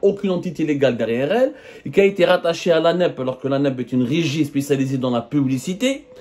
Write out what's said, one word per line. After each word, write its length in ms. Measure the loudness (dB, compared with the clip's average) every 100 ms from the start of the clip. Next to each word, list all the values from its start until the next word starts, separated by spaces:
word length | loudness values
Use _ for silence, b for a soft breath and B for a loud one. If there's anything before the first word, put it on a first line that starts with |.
aucune 300 | 0 0 -2
entité 320 | -2 -4 -4
légale 320 | -2 2 2 2
derrière 360 | -2 -2 0
elle, 200 | 0 0 -2 B B -4
et 40 |
qui 100 | 2
a 60 | 2
été 180 | 4
rattachée 480 | 2 2 0 -2 2
à 80 | 2
l'anep, 400 | 4 2 0 -2
alors 200 | -6 -4
que 100 | -2
l'anep 280 | 0 0 -2
est 100 | -2
une 120 | 0
régie 420 | 0 0 0 0 -2
spécialisée 520 | -2 0 0 0 -2
dans 120 | -2
la 120 | -2
publicité 840 | -2 0 0 -2 -4 -4 -2 -4 -10 -20